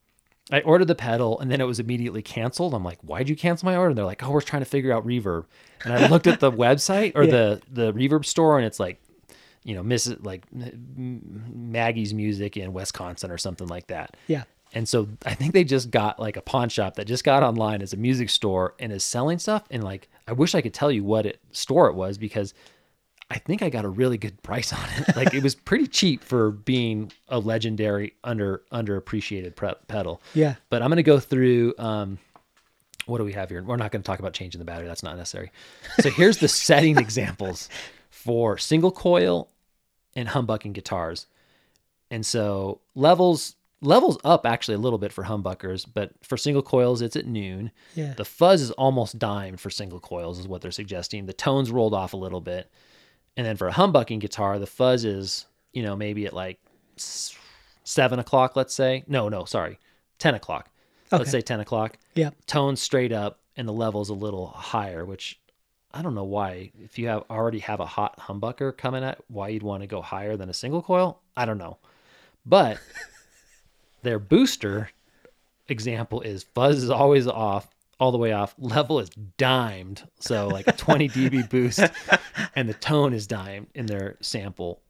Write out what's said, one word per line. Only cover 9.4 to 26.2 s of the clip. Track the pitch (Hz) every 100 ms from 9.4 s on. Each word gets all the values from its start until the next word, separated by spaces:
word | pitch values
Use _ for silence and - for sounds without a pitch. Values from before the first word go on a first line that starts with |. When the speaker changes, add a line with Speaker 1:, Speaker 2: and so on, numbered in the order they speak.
| _ _
Speaker 1:
you | -
know, | 98
Miss, | 98 120 123 120
like, | 101 95 -
M-, | - 123 120 123 131 127 123 - 107 113
Maggie's | 113 120 117 117 117 104
Music | 107 107 101 101 104
in | 92
Wisconsin | 92 98 - 90 85 95
or | 87
something | - 87 90
like | 87 -
that. | 85 - - -
Speaker 2:
Yeah. | 151 120 _ _
Speaker 1:
And | - 113
so | 123 104 107
I | -
think | 107 139
they | 185
just | 165 135 123
got, | 110 104 107
like, | 110 101
a |
pawn | - 131 120
shop | - 98 -
that | 104
just | 123
got | - 135
online | 135 113 107 107
as | 98
a | 95
music | 117 131 110
store | - 107 92 92 -
and | 117
is | 98
selling | - 120 135 170
stuff. | - 214 -
And, | 123
like, | 101 98 - _ -
I |
wish | 117 165
I | 185
could | 123
tell | - 147
you | 123
what | 101 110
it, | 107 - _
store | - - 135 143
it |
was, | 92 95 104
because | 107 - 101 - - _ _ _ _ _ -
I | 110
think | - 208
I | 185
got | 127 104
a |
really | 95 127 120
good | 104 92
price | - 110 117
on | - - -
it. | 147 -
Like, | 135
it | 135
was | 139
pretty | - - 226 269
cheap | - 190 131